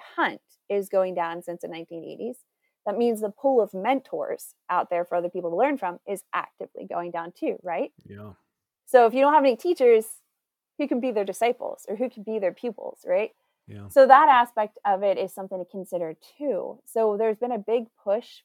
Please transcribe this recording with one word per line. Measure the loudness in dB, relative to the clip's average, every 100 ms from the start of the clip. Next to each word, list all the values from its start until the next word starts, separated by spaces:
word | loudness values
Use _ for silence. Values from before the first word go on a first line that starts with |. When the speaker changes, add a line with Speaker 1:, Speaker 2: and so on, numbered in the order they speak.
| -8 -4
Speaker 1:
hunt | -4 -4 _ _ -6
is | -4 -2
going | 0 0 -2
down | -6 -6
since | -10 -12
the | -12
nineteen | -14 -14 -14 -14
eighties, | -12 -12 -12 _ _ _ _ -8
that | -2
means | 0 0
the | -4
pool | -2 0 2
of | 2
mentors | 0 -2 -2 -4 -8 -8 -8 -12 _ -6
out | -4 -2
there | -2
for | -2 -2
other | -4
people | -6 -6
to | 0
learn | 0 0
from | -6 -10 -10
is | -10 -8
actively | -8 -8 -12 -18 -16 -10
going | -8 -8
down | -8 -10
too, | -8 -6 -6
right? | -6 -6 -6 _ -20
Speaker 2:
Yeah. | -18 -18 -18 _ _ _ _ 4
Speaker 1:
So | 6 6
if |
you | 6
don't | 4
have | 6
any | 4 2
teachers, | 0 2 6 6 4 -10 _ _ _ _ _ -6
who | -4
can | -2
be | -2
their | -2 -4
disciples | 0 0 0 -6 -10 -8
or | -6
who | -6
can | -6
be | -8 -4
their | -4
pupils, | -4 -10 -10 -12 -12 -4
right? | -2 -2 _ _ _ -20
Speaker 2:
Yeah. | -18 0
Speaker 1:
So | 6 10
that | 10 8
aspect | 6 4 -2 -6 -4 -2
of | 0
it | 2 0
is | -2
something | -8 -10 -10
to | -10
consider | -12 -8 -6 -6 -10 _ -8
too. | -4 -4 -4 -12 -8
So | -2 0 0
there's | 0 -2
been | -4
a | -6
big | -2 -4 -4 _
push | -4 -4 -4 -20